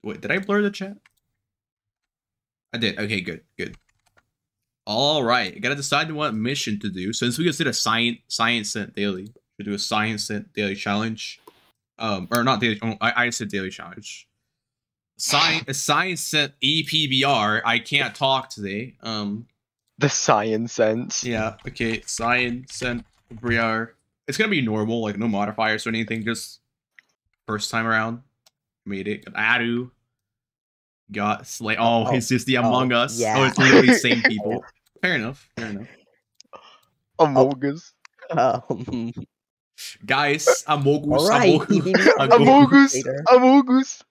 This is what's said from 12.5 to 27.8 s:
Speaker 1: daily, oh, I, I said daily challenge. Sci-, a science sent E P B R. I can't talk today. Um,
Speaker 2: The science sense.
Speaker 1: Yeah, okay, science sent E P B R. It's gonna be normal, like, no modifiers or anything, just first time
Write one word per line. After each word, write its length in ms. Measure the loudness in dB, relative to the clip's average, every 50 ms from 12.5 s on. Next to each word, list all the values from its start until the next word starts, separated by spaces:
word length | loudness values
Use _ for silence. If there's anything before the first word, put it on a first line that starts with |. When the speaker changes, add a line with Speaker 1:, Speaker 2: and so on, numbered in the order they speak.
| 0 0
Speaker 1:
daily, 200 | 0 -2 -2 -2
oh, 160 | -4 -8 -6 -2
I, 260 | -4 -2 0 0 -2
I 20 | -2
said 200 | -4 -6 -8 -6
daily 200 | -6 -6 -8 -8
challenge. 580 | -10 -14 -18 -18 -18 -18 -18 -18 -18 -20 -20 _ _ _ _ _ _ _ _ _ _ _ _ _ _ _ _ _ _
Sci-, 440 | -8 -4 -2 0 0 2 0 0 -2 -4
a 60 | -6 -8
science 480 | -6 -2 0 0 0 0 -2 -6 -8
sent 320 | -8 -4 -2 -2 -2 -2 _ _
E 240 | -2 0 0 0 -2
P 240 | -2 -2 -2 0
B 160 | 0 0 0 2
R. 380 | 2 2 2 2 0 0 0 0
I 160 | 0 -2 -2
can't 340 | -4 -2 -2 -2 -2 -2 -4
talk 340 | -4 -2 0 0 -2 -2 -8
today. 460 | -12 -10 -8 -8 -8 -8 -10 -12 -16 _
Um, 440 | -10 -8 -8 -6 -6 -6 -8 -10 -12 _ _ _ _ _ _ _ _ _ _ -2
Speaker 2:
The 100 | -2 -2
science 640 | 0 0 2 2 2 2 2 0 -2 -2 -4 -6 0
sense. 500 | 0 0 0 0 -2 -4 -6 -8 -6 -6
Speaker 1:
Yeah, 320 | -4 -4 -4 -4 -6 -8 -10 -16
okay, 340 | -16 -8 -6 -4 -4 -4 -6 -6
science 680 | -10 -8 -4 -2 0 0 0 0 -2 -4 -8 -10 -14 -12
sent 300 | -8 -6 -6 -6 -6 -10 _ _ _ _ _
E 40 | -18 -8
P 60 | -4 -2
B 80 | 0
R. 360 | 0 0 0 -2 -4 -4 -8 _ _ _ _ _ _ _
It's 100 | -10 -2
gonna 120 | -2 -2 0
be 100 | 0 -2
normal, 400 | -2 -2 -2 -2 -2 -2 -2 -4
like, 160 | -4 -4 -4
no 100 | -2 -2 -2
modifiers 560 | 0 -2 -2 -4 -2 -2 -2 -2 -2 -2 -4
or 60 | -4
anything, 340 | -4 -4 -4 -4 -6 -6 -4
just 340 | -6 -6 -6 -10 -16 -18 _ _ _ _ _ _ _ _ _ _ _ _ _ _ _ _ _ _
first 220 | -8 -8 -6 -6 -4
time 160 | -4 -4